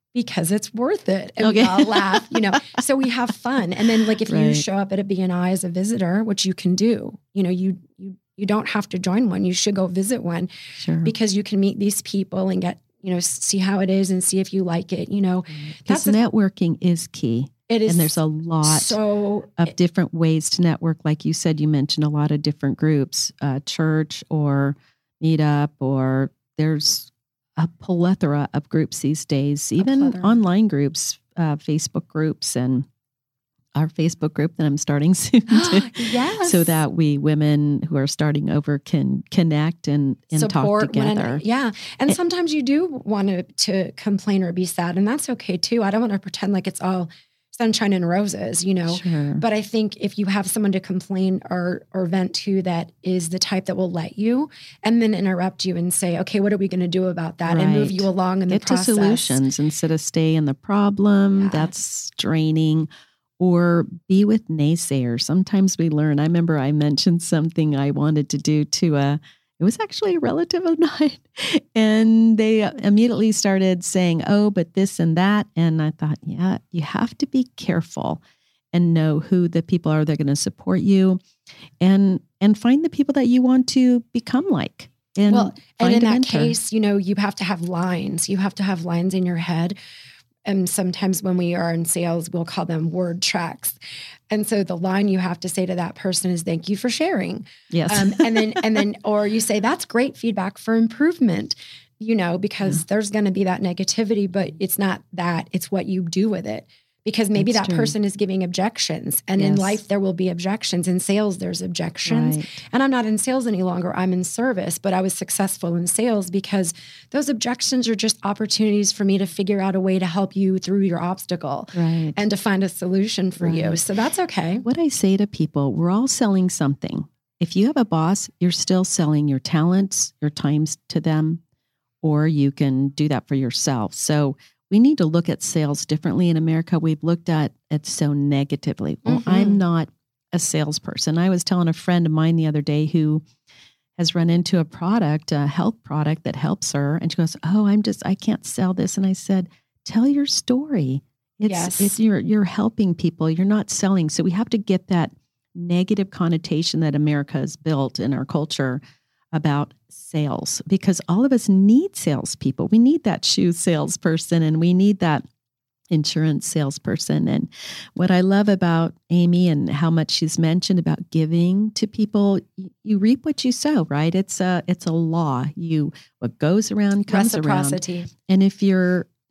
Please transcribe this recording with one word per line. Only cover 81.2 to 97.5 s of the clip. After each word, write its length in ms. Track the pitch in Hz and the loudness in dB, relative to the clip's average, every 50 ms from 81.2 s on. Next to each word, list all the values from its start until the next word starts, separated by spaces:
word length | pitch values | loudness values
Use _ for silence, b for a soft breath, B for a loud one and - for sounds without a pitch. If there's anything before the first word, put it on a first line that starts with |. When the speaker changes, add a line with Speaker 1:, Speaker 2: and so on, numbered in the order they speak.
| - _ _ _ B B B B B B B _ | -2 _ _ _ B B B B B B B _
Speaker 2:
and, 400 | 180 185 196 196 196 196 185 - - _ _ _ | 4 4 6 6 4 4 2 0 -4 _ _ _
and 160 | 196 208 214 208 | 2 4 4 4
find 260 | - 233 262 294 320 | 4 4 4 4 2
the 60 | 330 | 0
people 240 | - - 277 - 269 | 0 0 0 0 2
that 140 | 285 254 240 | 2 2 4
you 140 | 247 254 | 4 4
want 260 | 254 254 254 262 254 - | 4 4 4 4 2 2
to 320 | - 262 254 247 247 240 233 - - | 2 4 4 4 4 2 0 -2 -6
become 340 | 240 - - - 254 339 392 | -8 -4 -2 -2 0 0 0
like." 400 | 285 147 - - - - - - _ _ _ _ - 196 | 0 0 -2 -4 -8 -14 -20 -20 _ _ _ _ 0 2
And 180 | 202 208 208 | 4 6 6
Speaker 1:
Well, 120 | 208 202 190 | 6 4 2
and 140 | B B B B B - | B B B B B 2
Speaker 2:
find 120 | 233 - 208 | 4 4 6
Speaker 1:
in 20 | 233 | 6
Speaker 2:
a 80 | 233 | 6
Speaker 1:
that 60 | 220 233 | 6 4
Speaker 2:
mentor. 260 | 254 254 - - 151 | 4 2 2 2 2
Speaker 1:
case, 340 | 151 - - - - - 214 | 2 2 2 -2 -4 -2 -2
you 60 | 220 | 0
know, 180 | 214 208 202 202 | 0 2 2 0
you 180 | 185 185 202 190 | 0 0 0 0
have 180 | 202 220 - | -2 -2 -2
to 80 | - 196 | -4 -4
have 180 | 175 202 170 | -4 -2 -4
lines. 680 | 170 175 185 170 180 185 180 165 - - - 165 - - | -4 -4 -2 -2 -2 -2 -2 -2 -4 -4 -4 -4 -4 -4
You 80 | 196 185 | -2 -2
have 180 | 190 202 - | -2 -2 -2
to 80 | - 196 | -2 -2
have 200 | 190 190 165 165 | -2 -2 -2 -4
lines 280 | 180 170 170 175 185 180 | -2 -2 -2 -2 0 0
in 120 | 190 185 | 0 0
your 100 | 180 175 165 | -2 -2 -2
head. 380 | 170 175 175 165 165 180 202 B B B B B B B B B B _ _ _ _ | -4 -2 -2 -2 -2 -4 -4 B B B B B B B B B B _ _ _ _
And 220 | - 202 196 185 175 | -4 -2 -2 -2 -2
sometimes 540 | - - 185 180 175 - - 190 190 180 - | -2 -2 -2 -2 -2 -2 -2 -2 -2 -2 -2
when 140 | 185 180 180 | -2 -2 0
we 180 | 175 170 175 | 0 0 -2
are 160 | 175 175 170 | -2 -2 -2
in 140 | 165 165 165 | -2 -2 -2
sales, 440 | 165 - 170 170 170 165 170 165 165 | -2 -2 -2 -2 -2 -2 -4 -4 -6
we'll 140 | - 175 170 | -6 -6 -6
call 220 | 165 - - 170 | -6 -6 -6 -4
them 260 | 175 165 160 160 165 | -4 -4 -2 -2 -2
word 300 | 165 180 180 175 170 180 | -2 -2 -4 -4 -4 -4
tracks. 580 | - - - - 170 165 - - - - - B B B B B B B B B _ - | -4 -4 -2 -4 -4 -6 -8 -8 -10 -10 -10 B B B B B B B B B _ -4
And 160 | 214 214 208 | -2 -2 -2
so 160 | - 226 202 196 | 0 0 -2 -2
the 120 | - 180 | -2 -4
line 320 | 165 175 190 185 196 202 202 | -4 -2 -2 0 0 2 2
you 120 | 190 185 | 0 0
have 200 | 185 180 170 165 | 0 -2 -4 -6
to 60 | 190 185 | -6 -6
say 180 | - - 185 | -4 -4 -4
to 100 | 185 185 | -2 -2
that 200 | 180 170 165 - | -4 -4 -6 -8
person 360 | - - 185 180 180 - 185 | -6 -6 -4 -4 -2 -2 -2
is, 120 | 180 170 165 | -2 -2 -2
"Thank 240 | - 165 165 165 - | -4 -4 -4 -4 -4
you 80 | 208 | -4
for 140 | 196 - 247 | -2 -2 -4
sharing." 560 | 233 - 311 359 370 220 113 - 190 - b b | -2 -2 0 0 0 -2 -2 -4 -6 -10 b b